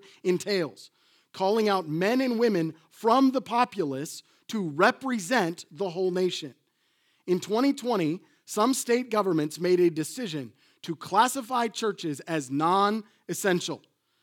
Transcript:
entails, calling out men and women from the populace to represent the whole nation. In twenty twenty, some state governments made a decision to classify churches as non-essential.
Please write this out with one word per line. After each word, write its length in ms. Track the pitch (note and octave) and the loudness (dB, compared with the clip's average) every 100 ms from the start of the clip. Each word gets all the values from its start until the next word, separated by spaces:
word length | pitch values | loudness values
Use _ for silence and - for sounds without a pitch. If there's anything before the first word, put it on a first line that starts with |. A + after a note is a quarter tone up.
| - _ | -8 _
entails, 640 | F#3 F3+ G#3 G3 C#3+ - - _ _ _ _ | 0 0 0 -2 -2 -8 -20 _ _ _ _
calling 340 | - F#3+ A3 G#3 | -4 0 2 2
out 200 | F#3+ D#3 | 2 0
men 340 | D#3+ G3 B3+ | 0 2 2
and 160 | C4 A3+ | 2 2
women 360 | A#3 F3+ D#3+ - _ | 2 2 -2 -6 _
from 420 | - A3 C4 C4+ | -2 4 6 4
the 100 | B3+ | 2
populace 800 | - A#3+ B3 G3 D3 C3+ D#3+ - - _ - | 0 0 0 -2 -4 -4 -8 -12 -20 _ -8
to 180 | A3 E3+ | -6 -2
represent 1000 | C#3+ A3 B3+ C4 A#3 F3 B3+ E3 F3 - | 2 4 2 -4 -4 0 0 0 -4 -12
the 200 | D#3 F#3+ | -8 -6
whole 200 | E3+ F#3 | -2 -2
nation. 440 | F3+ F3+ - C#3+ - _ _ _ _ _ _ - | 0 -2 -2 -10 -16 _ _ _ _ _ _ -4
In 120 | F3+ | -2
twenty 340 | F3 G#3+ C#4 | 0 2 2
twenty, 480 | C#4 A#3+ G#3 D#3 F3+ _ _ - | 0 -2 0 0 -4 _ _ -6
some 260 | G#3 A#3+ | 0 2
state 380 | C4 A#3+ A#3+ B3 | 0 0 0 0
governments 500 | A3 F#3+ D#3+ D3+ D#3+ | 0 2 0 0 -2
made 180 | F3 F3+ | 2 4
a 120 | F3 | 4
decision 640 | D#3 D3 C4 G#3+ D3+ A2+ - _ _ | 0 -6 -8 -8 -8 -10 -16 _ _
to 120 | - | -10
classify 720 | D#3 - F#3+ B3 C4+ A3+ B3 A#3 | -10 0 2 2 0 -4 -2 -2
churches 540 | - A3 - E3 C#3 | -2 -4 -4 -6 -6
as 300 | - D#3+ B2+ | -4 -6 -2
non-essential. 1300 | C#3 E3 G3 G3+ A3 - _ - E3 G3+ F3 E3+ C#3 _ _ _ _ | 0 2 4 2 0 -6 _ -10 -2 0 0 -2 -10 _ _ _ _